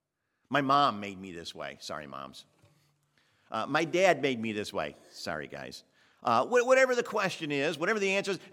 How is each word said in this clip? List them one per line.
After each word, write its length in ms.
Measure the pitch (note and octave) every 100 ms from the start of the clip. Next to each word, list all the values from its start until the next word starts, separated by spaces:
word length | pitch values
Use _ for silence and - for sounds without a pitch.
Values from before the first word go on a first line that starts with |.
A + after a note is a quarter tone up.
| _ _ _ _ -
My 120 | C#3
mom 380 | C3+ C#3+ C#3 G#2
made 200 | G2+ F#2+
me 120 | F#2+
this 220 | E2+ D#2+
way." 240 | E2+ C#2+ C#2
Sorry, 280 | - D#2 C#2+
moms. 380 | C2+ C2+ - - _ _ _ _ _ _ _ _ _ -
Uh, 140 | A2 A2
"My 160 | D3
dad 380 | E3 E3+ F#3+ D3
made 180 | C#3 A#2+
me 140 | A2+
this 200 | G#2 G2
way." 220 | F#2+ D2+ - -
Sorry, 360 | - G2 D#2 C#2
guys. 360 | C#2+ C2 - - _ _ _
Uh, 220 | B2 A#2 -
wh-, 200 | B3 A#3+
whatever 300 | C4 C4 A#3+
the 80 |
question 480 | A3 G#3 F#3+ - D#3
is, 260 | C#3+ D3 C#3+
whatever 220 | F3+ A3
the 160 | G3 G3
answer 160 | G3
is, 80 | F3 -